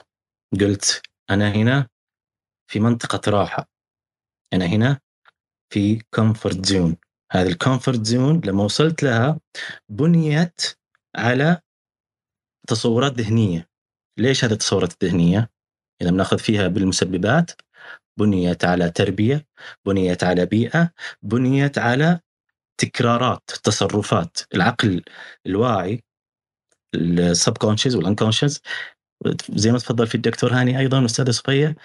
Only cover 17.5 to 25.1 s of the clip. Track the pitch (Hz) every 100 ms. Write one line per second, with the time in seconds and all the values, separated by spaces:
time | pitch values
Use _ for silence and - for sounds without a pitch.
17.5 | - _ _ - - _ - 104 95 87
18.5 | 87 90 90 87 - 101 95 107 147 -
19.5 | _ - - 98 98 92 90 90 90 90
20.5 | 107 117 160 170 - - - 107 117 127
21.5 | 139 143 - 117 131 160 175 _ _ _
22.5 | _ _ - 113 - 120 120 123 92 -
23.5 | - - - - 104 101 104 85 - -
24.5 | 104 95 - 107 90 -